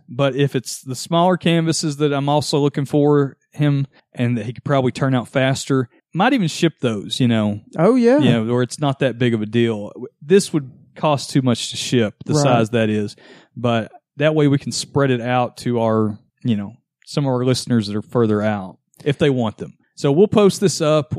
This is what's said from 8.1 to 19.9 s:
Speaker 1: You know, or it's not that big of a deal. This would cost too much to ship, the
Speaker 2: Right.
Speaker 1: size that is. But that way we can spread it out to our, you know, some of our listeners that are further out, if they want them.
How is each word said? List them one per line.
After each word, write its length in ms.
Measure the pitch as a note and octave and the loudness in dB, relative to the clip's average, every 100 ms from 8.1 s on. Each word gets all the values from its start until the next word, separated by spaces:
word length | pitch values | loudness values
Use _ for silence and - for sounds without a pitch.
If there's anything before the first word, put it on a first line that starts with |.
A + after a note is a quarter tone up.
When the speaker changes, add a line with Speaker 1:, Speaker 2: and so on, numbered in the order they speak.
| C#4 | 4
Speaker 1:
You 120 | B2+ | 4
know, 200 | A#2 A2 | 2 0
or 120 | B2 | 0
it's 160 | B2 - | -2 -2
not 220 | D3 C3+ | -4 -2
that 180 | C3+ A#2 | -2 0
big 160 | B2 | 0
of 80 | A2+ | 0
a 40 | G#2+ | 0
deal. 440 | A#2 A#2 G#2+ G2+ - B2 - | 0 0 -2 -8 -14 -18 -16
This 320 | C#3+ G3 - | 2 2 2
would 180 | D#3+ C3 - _ | -2 -6 -12 _
cost 360 | - D#3 C#3 - | -4 -2 0 0
too 120 | D3 | 0
much 280 | B2+ A#2 - | 2 0 -4
to 60 | - | -8
ship, 380 | - B2+ G#2+ - | -2 0 0 -4
the 100 | - | -4
Speaker 2:
Right. 80 | D3 | 0
Speaker 1:
size 280 | C#3+ A#2+ A2 | 2 2 2
that 180 | A#2 A2 | 0 0
is. 280 | G#2+ G#2 - - - _ - | -2 -4 -10 -20 -20 _ -6
But 340 | A#2+ A#2 G#2 - _ - | -2 -2 -4 -12 _ -2
that 180 | D3 | 0
way 120 | D#3 D3 | 2 2
we 120 | C#3 | 2
can 120 | - | -2
spread 380 | - - C#3+ C#3 | -8 -6 -2 0
it 120 | B2 | 0
out 340 | A#2+ B2+ A#2+ - | 0 -2 -2 -4
to 240 | B2 A#2+ | -4 0
our, 380 | A2+ A2 G#2+ G#2+ _ _ | 2 2 0 -4 _ _
you 100 | - | -2
know, 200 | G#2 G2+ A2+ _ _ - | -2 -4 -14 _ _ -10
some 180 | - | -4
of 60 | C#3 | -2
our 120 | B2 B2+ | 0 0
listeners 400 | B2 - A#2+ G#2+ | -2 0 -2 -2
that 100 | G#2+ | -6
are 60 | |
further 400 | - B2 A2+ G#2 | -4 0 2 2
out, 340 | G#2+ G#2 F#2 - _ _ | 0 -4 -8 -16 _ _
if 120 | - C#3 | -6 0
they 120 | D3+ | 0
want 260 | B2+ A2+ - | 0 -2 -6
them. 180 | - - _ | -14 -16 _